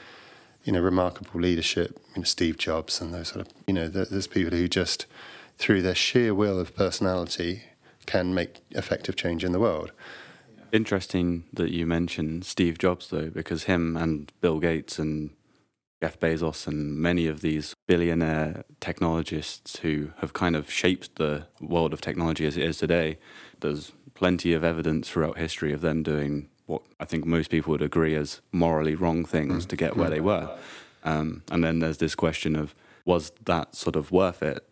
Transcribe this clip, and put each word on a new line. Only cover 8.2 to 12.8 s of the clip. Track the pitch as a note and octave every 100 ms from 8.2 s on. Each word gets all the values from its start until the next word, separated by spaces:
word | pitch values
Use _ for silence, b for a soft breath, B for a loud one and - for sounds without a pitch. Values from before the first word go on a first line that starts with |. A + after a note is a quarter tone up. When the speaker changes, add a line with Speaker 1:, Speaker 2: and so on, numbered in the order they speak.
| F2+
Speaker 1:
make | F#2 E2 - -
effective | - - F2+ -
change | - F2 E2
in | F2+
the | F2+
world. | A2 D#2 E2 - B B B B B - -
Speaker 2:
Interesting | A2 A2 G2 - F#2 F2 E2+ -
that | - E2+
you | E2+ E2
mentioned | E2+ E2+ - D#2 E2
Steve | F2+ - F2
Jobs, | D#2+